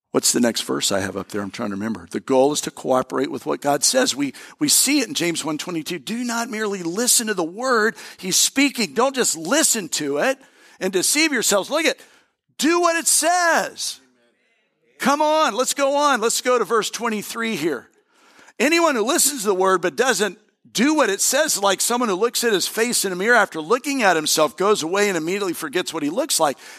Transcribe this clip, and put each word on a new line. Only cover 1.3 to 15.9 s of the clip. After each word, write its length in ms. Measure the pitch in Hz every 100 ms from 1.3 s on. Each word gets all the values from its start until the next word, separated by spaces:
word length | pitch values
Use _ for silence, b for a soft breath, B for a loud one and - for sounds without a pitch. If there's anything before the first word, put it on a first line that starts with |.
| 104
I'm 80 | 98
trying 200 | - 110
to 60 | 98
remember. 320 | 110 95 85
The 100 | 107
goal 320 | - 131 139
is 100 | 147
to 100 | 156
cooperate 600 | - - 127 - 135 143
with 160 | 131 151
what 140 | 147
God 220 | 143 143
says. 320 | - 254 254 135
We, 180 | 139 - B B
we 100 | 147
see 300 | - 254 285
it 80 | 220
in 80 | 139
James 280 | 170 160
one 140 | 160 156
twenty-two. 420 | - 165 143 175
Do 240 | 123 233
not 260 | 240 233 233
merely 340 | 214 214 196
listen 440 | 165 185 247 - 220
to 60 |
the 100 | 185
word 520 | 165 196 262 233 214 - B B
he's 180 | 190 165
speaking. 580 | - 262 277 233 185
Don't 220 | 139 269 262
just 200 | 214 160
listen 540 | 165 294 - 226 165
to 280 | - 147 143
it 200 | 233 269 - b b b
and 140 | 185
deceive 400 | 185 - - 320
yourselves. 380 | 254 175 202 165
Look 140 | 294 311
at, 140 | - b b b b _ -
do 220 | 294 349
what 140 | 339 330
it 120 | -
says. 920 | - 311 359 339 277 151 - - - _ _ _ _ _ _ _ _ _ -
Come 220 | 254 294
on, 340 | 302 311 294 214
let's 180 | 262
go 220 | - 277